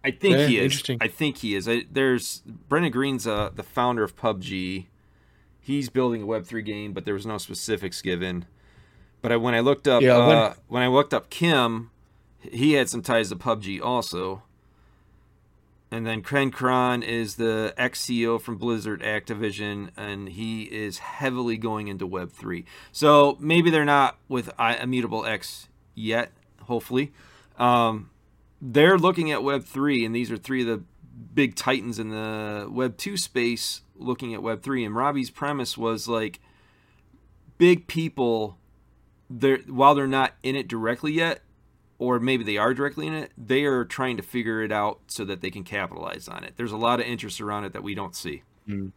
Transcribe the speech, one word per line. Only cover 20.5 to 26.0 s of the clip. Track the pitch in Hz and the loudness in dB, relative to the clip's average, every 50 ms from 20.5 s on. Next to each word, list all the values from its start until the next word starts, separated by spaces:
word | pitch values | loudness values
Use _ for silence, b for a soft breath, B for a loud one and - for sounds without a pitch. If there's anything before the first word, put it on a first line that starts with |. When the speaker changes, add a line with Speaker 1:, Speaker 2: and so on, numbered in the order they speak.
| 113 110 107 | -6 -8 -8
Speaker 1:
is | 104 - 110 107 101 87 - | -8 -8 -8 -6 -8 -8 -10
heavily | - - - - 143 135 123 123 123 120 117 | -12 -14 -10 -4 -4 -2 -2 -2 -2 -2 -2
going | 110 110 113 110 107 107 104 | -2 -2 -4 -4 -4 -6 -8
into | 98 92 95 | -8 -8 -8
Web | 92 92 90 90 85 | -6 -6 -6 -8 -8
three. | - - - 104 90 87 87 B B B B B | -12 -12 -8 -8 -8 -8 -8 B B B B B
So | B - 151 147 147 147 147 143 - - | B 4 6 8 10 10 8 6 4 0
maybe | 143 151 165 175 165 170 | 0 2 4 4 6 4
they're | 160 156 147 | 4 4 4
not | 147 147 143 139 - - _ _ _ | 4 4 4 4 2 0 _ _ _
with | 135 123 117 - - - | -4 -4 -4 -6 -4 0
I, | 117 113 120 | 0 0 0
Immutable | 117 120 127 131 127 117 101 110 110 101 | 0 -2 -2 -2 -2 -2 -2 -4 -4 -2
X | 110 107 98 - - - - - _ _ _ _ _ _ | -4 -4 -4 -6 -12 -16 -16 -18 _ _ _ _ _ _
yet, | - | -8